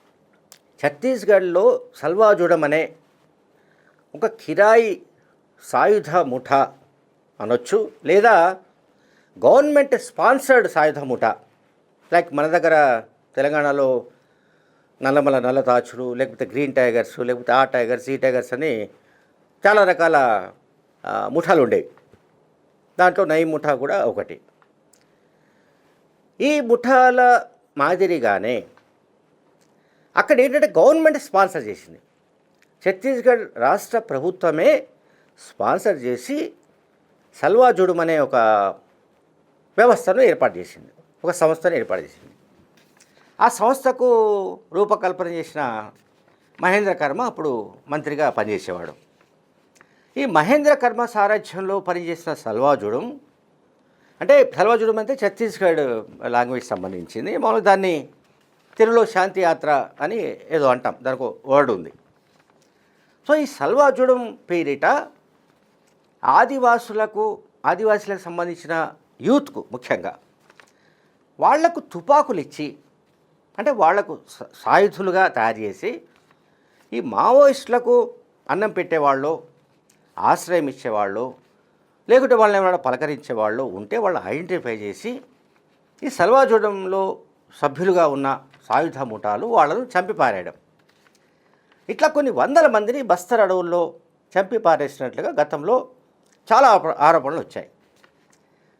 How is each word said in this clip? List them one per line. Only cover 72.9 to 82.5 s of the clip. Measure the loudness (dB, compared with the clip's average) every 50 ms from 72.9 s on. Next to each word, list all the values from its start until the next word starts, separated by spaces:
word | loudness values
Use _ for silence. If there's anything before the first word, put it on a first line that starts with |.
| _ _ _ _ _ _ _ _ _ _ _ _ _
అంటే | -6 -4 -2
వాళ్లకు | 0 2 2 2 2 2 -2 -4 -8 -16 -16 -20
స-, | -20 -20 -20 -20 _ -8 -2
సాయుధులుగా | 2 4 4 4 2 0 -4 -6 -2 0 0 0
తయారు | 0 0 0 -2 -2 -2
చేసి, | -4 -8 -10 -10 -8 -10 -10 -10 -10 -16 _ _ _ _ _ _ _ _ _ _ _ _ _ _ _ _ -12 -10
ఈ | -8
మావోయిస్టులకు | -8 -4 -2 0 2 4 6 8 6 6 4 0 -4 -2 -2 -2 2 2 2 2 2 0 -6 -18 _ _ _ _ _ -4
అన్నం | -4 -2 -2 -2
పెట్టేవాళ్ళు, | -4 -4 -4 -2 -2 0 2 2 2 0 0 -4 -4 -6 -8 -16 _ _ _ _ _ _ _ _ _ _ _ _ -8 -2
ఆశ్రయం | 2 2 2 0 0 -2 -2 -2 -2
ఇచ్చేవాళ్ళు, | -4 -8 -8 -8 -6 -4 -2 -2 -2 -4 -6 -8 -10 -12 _ _ _ _ _ _ _ _ _ _ _ _ _ _ 2
లేకుంటే | 2 4 4 4 2
వాళ్ళని | 4 4 4